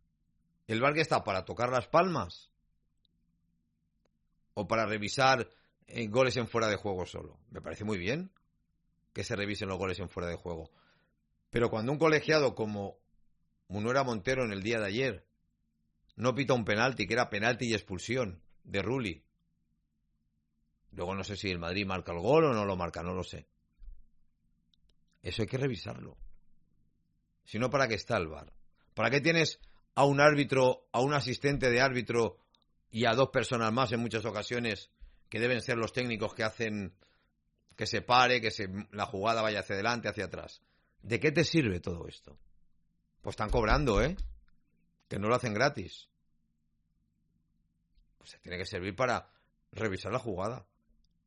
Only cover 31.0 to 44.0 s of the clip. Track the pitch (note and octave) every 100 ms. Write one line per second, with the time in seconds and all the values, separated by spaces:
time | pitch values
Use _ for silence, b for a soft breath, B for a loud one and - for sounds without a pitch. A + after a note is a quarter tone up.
31 | C3+ D3 B2+ B2 C#3+ C#3 C3 A#2+ C3+ B2
32 | A2 A#2 A2 - _ _ _ _ _ A2+
33 | A#2 A#2 C3+ C3 A2 B2 A2+ A#2 B2+ A#2
34 | A#2 A2 A2 G2+ - A#2+ A#2 G2+ - _
35 | - - _ A2 A#2+ B2 G#2+ A#2 G#2+ -
36 | B2 A2 G#2 - A2 - A2+ G#2 F#2+ -
37 | _ _ _ _ _ _ _ - A2 G#2+
38 | - B2 B2 B2 A2 - F#2+ G2 - G2+
39 | F#2 G2 G#2+ A2+ A2 G#2 - G2 A2 A#2+
40 | G#2 G2+ F#2 E2+ D#2 - _ _ _ _
41 | G2 A#2+ D#3 D3+ D#3 E3 A#2 F2+ - E2+
42 | - - - C#2+ - - _ _ _ _
43 | _ _ G#2 - G#2+ B2 G#2+ C3 C#3+ G2+